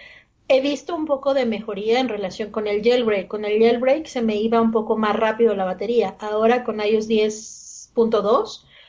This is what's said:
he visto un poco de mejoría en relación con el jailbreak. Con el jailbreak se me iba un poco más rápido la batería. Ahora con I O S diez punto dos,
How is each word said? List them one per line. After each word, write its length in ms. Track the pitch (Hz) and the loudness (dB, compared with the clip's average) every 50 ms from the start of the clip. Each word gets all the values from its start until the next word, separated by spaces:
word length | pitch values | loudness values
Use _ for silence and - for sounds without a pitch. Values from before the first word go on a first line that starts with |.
| - - - - _ _ _ _ _ - | -20 -20 -20 -20 _ _ _ _ _ 2
he 120 | 269 262 | 2 2
visto 360 | 262 285 285 269 - - 349 | 2 2 -2 -4 -6 -6 -6
un 80 | 330 311 | -4 -2
poco 280 | 311 285 269 277 285 277 | -2 -2 -2 0 0 0
de 140 | 277 254 | 0 0
mejoría 540 | 233 220 196 - - 202 190 208 220 226 254 | 0 -2 -4 -6 -8 -8 -4 -2 0 0 0
en 80 | 262 247 | 0 -2
relación 420 | 214 208 - - - - 220 208 | -4 -4 -6 -6 -6 -8 -10 -8
con 160 | - 226 214 | -6 -6 -4
el 160 | 208 202 208 214 | -2 -2 0 2
jailbreak. 460 | 233 240 254 240 220 208 196 185 - | 2 2 2 2 0 0 -2 -2 -4
Con 160 | - 208 214 | -6 -6 -4
el 160 | 208 208 220 | 0 2 4
jailbreak 460 | 226 233 240 240 247 254 269 320 320 | 4 4 4 2 2 2 0 0 -2
se 160 | - - 254 226 | -6 -6 -2 -2
me 140 | 220 214 | 0 0
iba 240 | 208 214 226 226 233 | 0 0 2 2 2
un 120 | 226 226 226 | 2 2 2
poco 240 | 226 220 - 220 | 0 0 0 -2
más 180 | 220 220 208 208 | 0 0 0 0
rápido 400 | 220 226 220 220 220 233 226 208 | 0 0 0 2 2 2 2 2
la 100 | 196 190 | 2 -2
batería. 520 | 185 185 185 202 208 240 240 214 190 190 - | -4 -4 -4 -4 -2 2 2 2 0 -2 -6
Ahora 440 | - 214 214 214 220 226 247 247 233 | -8 -4 -2 2 2 4 2 2 0
con 160 | - 220 214 | -2 -4 -2
I 160 | 208 208 226 | 0 2 2
O 20 | 214 | 0
S 100 | 220 220 | 2 2
diez 840 | 226 214 214 214 214 - - - - - - - - - - - - | 2 2 2 0 -2 -6 -12 -16 -18 -20 -20 -20 -20 -20 -20 -6 0
punto 280 | - 226 226 226 214 190 | 0 2 2 2 2 2
dos, 440 | 202 233 294 427 - - - _ _ - - - | 2 2 2 0 -2 -8 -16 _ _ -20 -20 -20